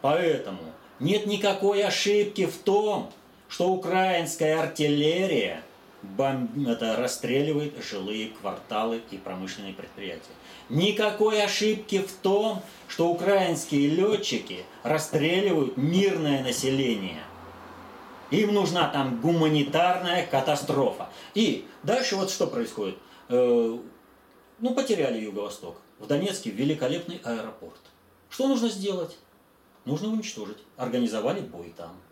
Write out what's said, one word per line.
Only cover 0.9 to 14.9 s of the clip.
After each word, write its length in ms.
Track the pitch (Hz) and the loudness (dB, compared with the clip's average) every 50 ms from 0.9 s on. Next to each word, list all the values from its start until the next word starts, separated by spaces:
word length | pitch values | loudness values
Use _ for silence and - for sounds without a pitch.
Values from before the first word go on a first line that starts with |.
| - - | -10 -4
нет 260 | 127 165 202 214 208 | 0 2 2 2 2
никакой 580 | 202 208 190 - 202 190 196 202 196 202 196 208 | 0 -2 2 2 2 2 4 2 2 4 4 2
ошибки 640 | 208 196 - - 202 208 208 202 202 - - 185 | 2 2 0 2 4 4 4 4 2 0 0 0
в 120 | - - | 0 -2
том, 540 | - - 202 190 208 214 208 202 - - - - - - - - - - - | -2 0 2 4 4 4 2 0 -2 -4 -8 -14 -20 -20 -20 -20 -20 -18 -16
что 180 | - - 175 | -4 0 2
украинская 920 | 185 185 185 185 170 185 190 190 190 180 170 165 143 - - 160 156 156 160 | 2 2 0 0 0 2 2 4 4 2 0 0 -2 -2 0 2 2 2 2
артиллерия – 1000 | 160 151 - - 151 147 147 147 147 156 165 180 190 190 160 120 101 - - - - - - - - - - - - | 0 -2 0 0 2 2 4 4 4 4 4 2 2 2 2 0 0 -2 -4 -8 -12 -16 -20 -20 -20 -20 -20 -18 -16
бом-, 640 | 98 95 101 135 139 131 127 123 113 117 143 143 | -10 -4 -2 0 0 0 -2 -4 -4 -2 -2 0
это, 280 | 120 117 - 117 113 113 | 0 0 0 0 -2 0
расстреливает 880 | 117 127 127 - - - 120 123 139 143 151 151 147 151 147 - - 113 | 0 0 -2 -4 -4 -2 0 2 2 2 2 0 0 -2 -4 -8 -10 -10
жилые 460 | - 110 98 95 101 107 110 107 110 | -8 -8 -6 -6 -4 -4 -6 -6 -8
кварталы 720 | - - - 98 90 - - - 110 107 113 117 113 117 - - | -10 -8 -8 -8 -8 -8 -10 -4 -2 -2 0 0 -2 -4 -6 -10
и 60 | 98 | -14
промышленные 560 | 95 - 95 92 92 95 95 - - 101 98 95 | -12 -10 -10 -8 -8 -8 -10 -10 -10 -12 -12 -12
предприятия. 580 | - - - - - 101 92 85 - - - - - - - - - - - | -12 -14 -16 -14 -12 -10 -10 -10 -12 -14 -18 -20 -20 -20 -20 -20 -20 -12 -2
Никакой 720 | 113 147 180 208 196 208 214 208 208 - 214 220 214 214 202 | 2 2 4 4 4 2 0 0 2 2 2 4 4 2 2
ошибки 580 | 196 - - 208 214 214 196 - - 196 190 | 0 0 2 2 2 2 0 -2 -2 -2 -2
в 100 | 185 - - - | -2 -2 -8 -2
том, 400 | - 190 196 202 214 220 202 185 - - - - - | 2 2 4 4 2 2 -2 -4 -8 -12 -18 -20 -16
что 220 | - - - 165 175 | -12 -2 2 2 2
украинские 800 | 175 170 - 196 202 196 185 170 165 147 - - 151 143 143 143 | 2 2 4 4 4 6 4 2 0 -2 -2 0 2 4 4 4
летчики 760 | 156 175 190 214 214 196 - - 127 107 - - - - - - - - - | 4 4 4 4 2 2 0 -2 -4 -4 -4 -6 -12 -12 -12 -16 -18 -8 -2
расстреливают 920 | 117 | 0